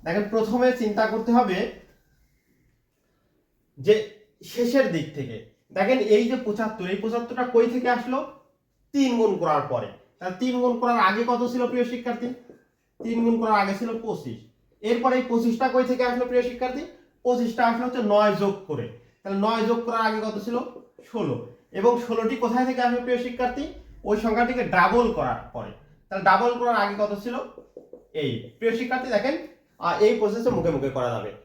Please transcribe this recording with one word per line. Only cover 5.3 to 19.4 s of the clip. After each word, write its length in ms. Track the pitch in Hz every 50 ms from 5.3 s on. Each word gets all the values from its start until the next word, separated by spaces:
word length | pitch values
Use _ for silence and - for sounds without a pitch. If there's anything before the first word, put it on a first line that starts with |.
| 113 110 - - _ _ _ _ -
দেখেন, 260 | 185 196 208 262 254
এই 300 | 208 214 214 226 240 233
যে 80 | 262
পঁচাত্তর, 540 | 247 - 214 208 214 226 214 - - 185 180
এই 60 | 196
পঁচাত্তরটা 480 | 202 202 220 226 233 233 - - 247 247
কই 220 | 247 - 233 226
থেকে 220 | 233 240 254 240 247
আসলো? 440 | 240 - - 247 254 269 - - - - _ _ _ _ _ _ _ _ _ _ -
তিন 260 | 277 277 254 240 233
গুণ 180 | 226 208 190
করার 240 | 151 165 160 151 143 143 -
পরে। 180 | - 95 - - - - _ _ _ _
তাহলে 180 | 175 185 185 -
তিন 220 | 254 254 247 247
গুণ 200 | 247 247 240 226
করার 200 | 247 240 240 233
আগে 240 | 185 185 202 220 233
কত 260 | 240 240 233 240 226 -
ছিল, 140 | 254 247
প্রিয় 180 | 233 247 247 240
শিক্ষার্থী? 440 | 240 254 233 - 247 220 - 247 240 254 - - - - - _ _ _ _ _ _ _ _ -
তিন 220 | 226 233 233 233
গুণ 160 | 233 233 220
করার 200 | 220 220 214 202
আগে 140 | 196 196 196 -
ছিল 240 | 240 226 233 226 226
পঁচিশ। 340 | 220 185 - - 123 113 - - - _ _ _ _ _ _
এরপরে 360 | - 220 240 233 247 262 247
এই 60 | 254 247 240
পঁচিশটা 400 | 240 233 233 240 220 - 262 254
কই 160 | - 254 254
থেকে 200 | 247 247 247 254
আসলো, 220 | 247 240 247 247
প্রিয় 160 | 247 247 247 240
শিক্ষার্থী? 380 | 247 - - 254 254 254 285 330 - - - _ _ _ _ _
পঁচিশটা 440 | 247 247 240 233 220 226 - 240
আসলো 180 | 233 233 233 247
হচ্ছে 140 | 247 247 254 220
নয় 320 | 208 202 208 214 208 185
যোগ 300 | 165 202 196 196 - -
করে। 220 | - 151 131 117 117 - - _ _ _ _ _
তাহলে 160 | 196 196
নয় 280 | 196